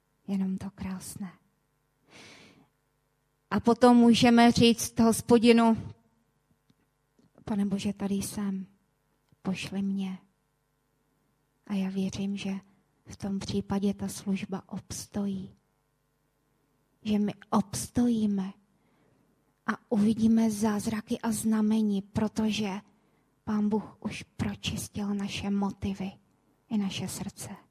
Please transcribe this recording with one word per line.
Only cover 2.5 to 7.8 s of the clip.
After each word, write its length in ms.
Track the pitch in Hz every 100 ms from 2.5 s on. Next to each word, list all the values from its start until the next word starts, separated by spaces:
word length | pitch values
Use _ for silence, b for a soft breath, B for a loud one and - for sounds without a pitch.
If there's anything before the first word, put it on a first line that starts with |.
| B B _ _ _ _ _ _ _ _
A 80 | 208
potom 380 | - 226 247 240
můžeme 540 | 240 220 247 233 233
říct 480 | - 233 220 - -
Hospodinu, 800 | 226 214 - 240 233 233 226 220 - - _ _ _ _ _ _ _ _ _ _ _ _ _ - -
„Pane 200 | 208 202
Bože, 280 | 196